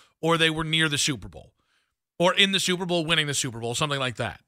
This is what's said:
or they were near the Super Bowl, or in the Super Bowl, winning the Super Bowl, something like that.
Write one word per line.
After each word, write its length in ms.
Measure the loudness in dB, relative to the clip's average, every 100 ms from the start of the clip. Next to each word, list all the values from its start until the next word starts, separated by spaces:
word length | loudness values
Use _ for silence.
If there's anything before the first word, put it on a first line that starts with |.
| _ -4
or 160 | 0 2
they 120 | 2
were 140 | 0
near 240 | -2 0 0
the 80 | 0
Super 300 | -2 -4 -8
Bowl, 240 | -18 -20 _ _ _ _ _ _ 2
or 140 | 2
in 180 | 4 2
the 80 | 2
Super 260 | 0 -2 0
Bowl, 200 | 0 2
winning 220 | 0 0
the 60 |
Super 260 | -2 -4 -6
Bowl, 140 | -4 -2
something 240 | -2 0
like 180 | -4 -4
that. 240 | -6 -6